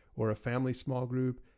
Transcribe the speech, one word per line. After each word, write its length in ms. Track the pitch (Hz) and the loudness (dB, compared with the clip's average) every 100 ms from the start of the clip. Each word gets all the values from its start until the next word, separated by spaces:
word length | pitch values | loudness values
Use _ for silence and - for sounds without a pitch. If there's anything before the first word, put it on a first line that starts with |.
| - - | -12 -2
or 160 | 113 | 0
a 40 | 104 | 0
family 380 | - 123 131 | 0 0 0
small 320 | 127 - 127 127 | 0 -2 -2 0
group, 360 | 127 127 120 - | 2 0 -2 -8